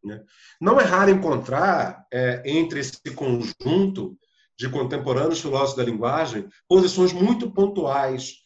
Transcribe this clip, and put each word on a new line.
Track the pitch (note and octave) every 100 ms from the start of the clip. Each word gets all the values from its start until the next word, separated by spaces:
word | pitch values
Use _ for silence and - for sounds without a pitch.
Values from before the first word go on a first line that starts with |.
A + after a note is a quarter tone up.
né? | G#2 A2 _ _ - _
Não | F3 C4
é |
raro | - F#3 G3+
encontrar, | F#3+ E3+ C3 - C3+ F#3+ E3 F#2+ - _
é, | B2 B2+ B2 C#3
entre | D#3 E3 D3
esse | B2+ - D3+ C3
conjunto | C3+ A#2+ G#2+ - - F#3 G3 F#3+ - - _ _ _ _
de | B2+
contemporâneos | C#3 B2 C3+ C3 B2+ D#3 D#3+
filósofos | D3 C3+ C#3 B2+
da |
linguagem | A#2+ A2 A#2+ D3 D#3 A2 G2 _ _
posições | F#3 F#3 F#3 F3+
muito | F3+ G#3 A3+ A#3+
pontuais | - G3 G3 C#3+ C#3 C3+ C3 - -